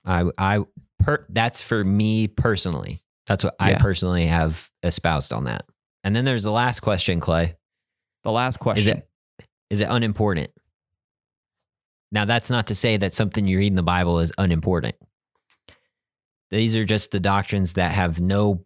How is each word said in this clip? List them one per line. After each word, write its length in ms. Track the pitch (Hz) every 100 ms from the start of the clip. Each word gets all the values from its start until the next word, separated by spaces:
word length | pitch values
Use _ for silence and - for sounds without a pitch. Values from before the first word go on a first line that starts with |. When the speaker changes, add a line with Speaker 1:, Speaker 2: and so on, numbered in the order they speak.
| -
Speaker 1:
I, 200 | 87 87 -
I, 220 | 95 104 - - - -
per-, 260 | - 147 -
that's 320 | 98 117 -
for 220 | - 110
me 440 | 98 101 110 110 107
personally. 720 | - 117 101 92 73 50 - _ _ -
That's 160 | 101
what 120 | - -
I 120 | 95
Speaker 2:
Yeah. 80 | -
Speaker 1:
personally 480 | 101 90 90 90 82
have 420 | 82 80 80 - _
espoused 500 | 87 - 82 78 -
on 120 | 55 64
that. 200 | 50 - _ _ _ 98
And 100 | 110
then 80 |
there's 200 | 135 120
the 80 | 104
last 300 | 110 123 117
question, 380 | - 95 - 85
Clay. 360 | 85 82 82 - _ _ _ _ _ _
Speaker 2:
The 80 | 110
last 220 | 113 127
Speaker 1:
Is 40 | 123
Speaker 2:
question. 400 | 120 107 101 -
Speaker 1:
it, 100 | - _ _ - - _ -
is 80 | 104
it 60 | 104
unimportant? 600 | 120 113 104 107 85 - _ _ _ _ _ _ _ _ _ _ _ _ _ _ _ _
Now, 120 | 107 104
that's 240 | 117 -
not 160 | 123 104
to 80 | 101
say 200 | 120 107
that 160 | 95
something 320 | - 104 110 98
you 100 | 95
read 140 | 101
in 40 | 92
the 80 |
Bible 360 | 85 90 87 85
is 120 | 85 -
unimportant. 580 | 95 82 78 87 58 - _ _ _ _ _ _ _ _ _ _ _ _ _ _ _
These 240 | 104 113 113
are 100 | 107
just 260 | 107 -
the 80 | 98
doctrines 540 | 98 98 95 101 90
that 180 | 95 87
have 280 | 90 87 82
no 440 | 90 101 104 92